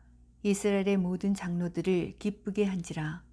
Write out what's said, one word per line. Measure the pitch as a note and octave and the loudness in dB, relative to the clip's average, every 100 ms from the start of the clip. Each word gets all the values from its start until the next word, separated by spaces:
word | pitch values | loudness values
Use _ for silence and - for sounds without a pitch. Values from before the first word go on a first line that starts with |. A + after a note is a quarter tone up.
| - - - - | -20 -20 -20 -4
이스라엘의 | G#3 G3 G#3 G3+ F#3+ G3+ | 0 2 2 2 4 2
모든 | F3+ F3+ G3+ | 2 0 0
장로들을 | G3 F3+ F3 F3 E3+ E3+ F#3 - - | 0 -2 -2 -2 -2 2 2 0 -4
기쁘게 | G#3+ G3+ - G3 G3+ | -4 -4 -4 0 0
한지라. | F#3+ E3 E3 D3+ E3+ - | -2 -4 -4 -4 -6 -12